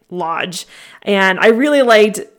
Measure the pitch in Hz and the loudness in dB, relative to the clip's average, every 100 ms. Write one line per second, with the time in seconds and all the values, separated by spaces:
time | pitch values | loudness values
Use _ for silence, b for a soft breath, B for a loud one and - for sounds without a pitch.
0 | - 180 165 160 180 175 - B B B | -16 -10 -8 -8 -8 -10 -16 B B B
1 | - 196 190 185 214 226 294 285 240 220 | -4 0 0 2 2 2 2 2 4 4
2 | 214 180 - | 2 -2 -12